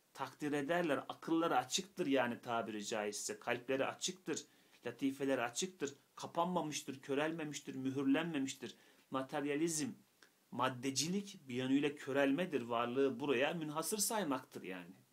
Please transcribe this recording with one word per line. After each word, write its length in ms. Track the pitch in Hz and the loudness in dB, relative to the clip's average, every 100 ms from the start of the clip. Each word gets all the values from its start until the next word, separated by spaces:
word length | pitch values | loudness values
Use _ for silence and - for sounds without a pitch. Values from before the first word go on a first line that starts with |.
| _ | _
takdir 380 | - 131 - 147 | -8 -8 -4 -2
ederler. 520 | 147 139 170 175 131 - | 0 2 2 2 0 -2
Akılları 480 | - - 165 165 139 | -8 0 2 4 2
açıktır 500 | 127 - 190 - 151 | 2 -2 -2 -4 2
yani 340 | 135 120 117 | 4 4 0
tabiri 440 | 127 117 107 107 | -2 -2 0 -4
caizse. 540 | 101 113 104 101 - 107 | -2 -2 -2 -4 -6 -6
Kalpleri 460 | - 120 120 135 127 | -4 -2 0 0 0
açıktır. 580 | - - 185 - 143 - _ _ - 120 | -2 -6 -6 -6 -6 -6 _ _ -10 -8
Latifeleri 560 | 117 135 135 139 131 | -2 -2 0 2 2
açıktır. 520 | 117 - 185 - 139 - _ - | 0 -2 -4 -4 -6 -6 _ -12
Kapanmamıştır, 840 | - - 170 175 151 143 - 131 | -4 0 2 2 0 -4 -6 -8
körelmemiştir, 720 | - 135 156 165 151 143 - | -2 0 0 -2 -6 -8 -8
mühürlenmemiştir. 1000 | 135 131 131 135 143 170 151 135 - 113 - - - _ | -4 -2 2 4 4 2 0 -2 -4 -10 -12 -20 -20 _
Materyalizm, 800 | 135 135 156 143 143 170 156 135 - _ _ - _ _ | -4 -2 -2 0 0 0 0 -2 -6 _ _ -20 _ _
maddecilik 960 | 120 127 127 135 131 156 196 202 190 135 | 0 0 0 -2 0 0 0 -4 -10 -6
bir 60 | |
yönüyle 400 | 123 131 135 147 | -2 4 4 4
körelmedir. 680 | 143 - 135 139 143 180 135 | 0 0 4 4 4 2 -2
Varlığı 580 | 117 117 120 127 139 117 | 0 0 2 2 2 2
buraya 340 | 147 123 143 | 2 4 2
münhasır 440 | 175 156 151 156 214 | 0 -4 -4 -2 0
saymaktır 640 | 196 220 165 131 - - | 0 0 0 -2 -4 -12
yani. 280 | 92 92 87 98 _ | -10 -10 -12 -18 _